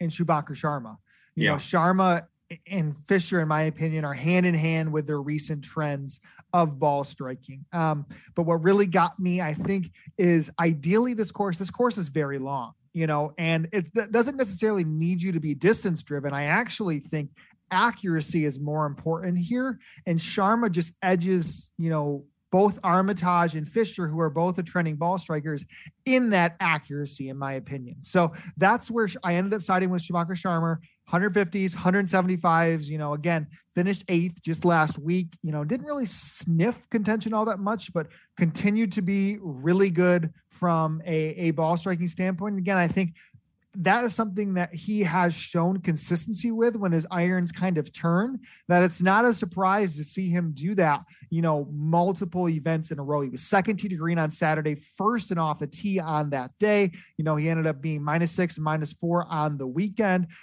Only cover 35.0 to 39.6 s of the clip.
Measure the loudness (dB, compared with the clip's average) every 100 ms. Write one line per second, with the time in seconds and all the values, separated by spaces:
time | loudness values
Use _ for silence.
35 | -2 0 -2 -6 -6 -4 -2 -4 -4 -4
36 | -2 0 0 0 0 2 2 -2 -4 -2
37 | 0 0 0 -2 -2 -2 -2 -4 -4 -6
38 | -6 -10 _ -2 0 2 0 2 0 0
39 | 0 0 0 -2 -8 -4